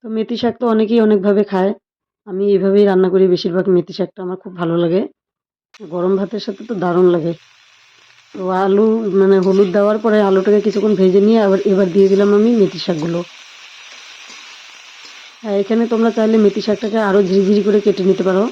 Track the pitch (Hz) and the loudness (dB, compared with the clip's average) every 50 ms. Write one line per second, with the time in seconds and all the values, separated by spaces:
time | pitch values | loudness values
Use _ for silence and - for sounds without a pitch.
0 | _ 226 220 220 220 220 240 220 - 233 233 - 254 240 226 220 220 202 233 233 | _ -8 -6 -6 -4 -4 -6 -4 -4 -4 -4 -2 -2 0 0 0 0 2 2 2
1 | 220 214 214 202 185 208 202 202 208 202 196 190 185 196 214 - _ _ _ _ | 2 2 2 2 2 0 0 0 0 -2 -2 -2 -2 -2 -4 -6 _ _ _ _
2 | _ _ _ _ _ 208 190 190 196 202 202 190 180 196 196 202 208 202 190 185 | _ _ _ _ _ -12 -8 -4 -2 0 0 0 0 2 2 2 2 4 2 2
3 | 185 185 180 190 190 185 180 170 - 196 165 190 180 196 185 175 170 - 175 - | 0 2 2 2 2 2 2 0 -2 -4 -4 -2 0 0 0 0 0 -4 -8 -8
4 | 185 175 _ - 190 180 185 190 _ 214 185 175 175 165 170 170 175 165 165 190 | -8 -8 _ -14 -12 -12 -12 -12 _ -18 -10 -8 -6 -4 -2 -2 0 0 -2 -2
5 | 247 - _ _ _ _ _ _ _ _ _ _ _ _ _ - 220 160 160 180 | -4 -6 _ _ _ _ _ _ _ _ _ _ _ _ _ -20 -18 -12 -8 -4
6 | 175 185 196 190 196 190 - 208 - - 190 - 220 220 247 190 170 180 175 175 | -2 -2 -2 -2 -4 -6 -8 -10 -10 -10 -12 -14 -12 -10 -8 -6 -4 -2 0 2
7 | 185 180 175 175 151 170 165 160 _ _ _ _ _ _ _ _ _ _ _ _ | 2 2 2 0 -2 -6 -8 -8 _ _ _ _ _ _ _ _ _ _ _ _
8 | _ _ _ _ _ _ _ - 185 185 185 185 190 196 196 202 220 220 220 226 | _ _ _ _ _ _ _ -10 -8 -4 -2 -2 0 0 2 2 2 2 0 0
9 | 226 208 180 196 196 190 196 190 180 190 190 190 208 190 175 208 202 208 214 214 | -2 -2 0 2 2 4 2 2 2 0 2 2 2 2 2 0 0 0 0 0
10 | 214 233 214 214 208 196 190 190 185 214 208 208 202 220 196 208 196 220 214 175 | -2 0 0 2 2 2 0 0 2 2 0 2 0 0 -2 -2 0 0 0 2
11 | 190 185 180 196 196 214 226 226 214 196 190 190 - - 190 185 202 180 165 202 | 2 2 4 4 4 4 2 2 2 2 0 0 0 0 0 0 0 0 2 2
12 | 196 190 196 190 202 202 208 202 214 233 240 226 196 170 - 165 - - 202 156 | 2 4 4 2 2 2 2 2 2 2 2 2 0 0 -2 -8 -6 -6 -4 -4
13 | 151 170 170 170 180 - - - - - - - - - - - - - - - | -4 -4 -4 -6 -8 -10 -16 -20 -20 -20 -20 -20 -20 -20 -20 -20 -20 -20 -20 -20
14 | - - - - - - - - - - - - - - - - - - - - | -20 -20 -20 -20 -20 -20 -20 -20 -20 -20 -20 -20 -20 -20 -20 -20 -20 -20 -20 -20
15 | - - - - - - - - - 220 202 196 202 196 226 226 233 226 233 220 | -20 -20 -20 -20 -20 -20 -20 -16 -8 -4 -2 -2 -2 0 0 0 0 0 0 0
16 | 226 226 208 233 220 220 220 220 214 202 202 214 196 - 208 202 - 220 208 226 | 0 0 0 0 0 2 2 4 2 2 0 0 -4 -4 -4 -4 -4 -4 -4 -2
17 | 220 196 190 202 202 175 185 196 196 185 208 202 196 208 208 208 202 214 196 - | -2 0 2 2 2 2 2 0 2 2 2 0 2 0 0 0 0 0 -2 0
18 | 185 185 190 160 175 190 185 190 208 254 | 0 0 0 0 0 -2 0 0 -2 -2